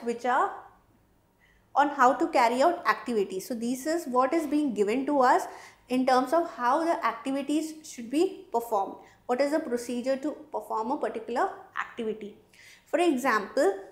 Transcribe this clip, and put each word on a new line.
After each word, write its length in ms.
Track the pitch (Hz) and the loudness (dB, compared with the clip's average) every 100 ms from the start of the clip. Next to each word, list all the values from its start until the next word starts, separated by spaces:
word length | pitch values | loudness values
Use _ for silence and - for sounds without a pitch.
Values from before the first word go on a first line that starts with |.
which 200 | 233 233 | -6 -4
are 280 | 247 262 381 - - _ _ _ _ _ _ _ _ _ _ | 0 2 2 -2 -16 _ _ _ _ _ _ _ _ _ _
on 140 | - 285 | 0 2
how 240 | 285 247 | 4 4
to 160 | 269 320 | 4 2
carry 340 | 285 233 247 | 4 4 4
out 240 | 302 349 226 | 2 2 0
activities. 640 | 214 - 226 196 190 - | -2 -2 -2 -2 -4 -8
So 60 | |
this 300 | 233 233 254 | -6 -4 -4
is 220 | 302 330 311 | -2 -4 0
what 260 | 247 269 | 2 2
is 140 | 330 294 | 2 0
being 280 | 294 294 | 0 0
given 320 | 202 202 247 269 | 0 0 0 0
to 140 | 294 | 4
us 220 | 247 320 - - - - - | 4 4 0 -10 -20 -20 -4
in 180 | 254 262 | 0 4
terms 260 | 254 269 | 4 4
of 160 | 330 339 | 2 0
how 300 | - 240 294 | -2 0 2
the 200 | 330 - | 2 0
activities 680 | 226 226 269 269 277 302 311 - | -2 -4 -4 -4 0 -2 -2 -8
should 280 | - - 226 | -16 -14 -4
be 360 | 285 381 - - | 0 0 0 -6
performed. 420 | 233 233 208 190 - - _ - | -4 0 -2 -2 -6 -20 _ -2
What 140 | 247 | 0
is 100 | 285 | 2
the 80 | 311 | 0
procedure 580 | 311 240 - 240 240 269 | 0 -4 -4 -4 -2 -2
to 140 | 294 - - | -4 -6 -10
perform 400 | 214 214 220 226 | -10 -6 -4 -2
a 60 | 285 | -2
particular 520 | 226 226 220 240 392 - - - | -4 -6 -6 -2 -2 -4 -12 -10
activity? 560 | - - 220 214 202 - _ - - - _ | -10 -8 -6 -6 -10 -16 _ -20 -20 -20 _
For 140 | 294 | 2
example, 800 | 349 262 269 214 190 - 339 392 - | 2 2 2 0 0 2 2 0 -8